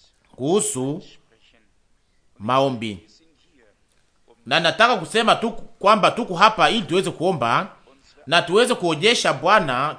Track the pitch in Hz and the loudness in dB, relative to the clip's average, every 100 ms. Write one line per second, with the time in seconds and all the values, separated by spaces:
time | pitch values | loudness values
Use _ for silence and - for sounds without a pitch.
0 | _ _ _ - 139 202 - 127 131 160 | _ _ _ -8 -2 0 -2 -6 -6 -8
1 | - - _ _ _ 113 _ _ _ _ | -12 -20 _ _ _ _ _ _ _ _
2 | _ _ _ - 104 131 139 120 110 95 | _ _ _ -10 -2 0 0 -2 -8 -10
3 | _ _ _ _ _ 135 110 _ _ _ | _ _ _ _ _ _ _ _ _ _
4 | _ _ _ _ 117 151 170 156 233 220 | _ _ _ _ -4 0 0 2 2 2
5 | 156 220 220 165 220 - - - 196 214 | -2 0 2 0 -2 -8 -14 -2 2 4
6 | 175 - 202 175 208 - 156 220 160 175 | 2 0 -4 4 4 4 0 0 -2 -2
7 | 180 - 175 160 117 135 190 - _ _ | -2 -2 -2 0 0 0 -2 -12 _ _
8 | _ _ - 170 - 196 247 240 175 151 | _ _ -2 -2 2 0 2 0 -2 0
9 | 208 233 175 139 165 214 156 123 147 | 0 2 0 0 2 2 2 -2 -4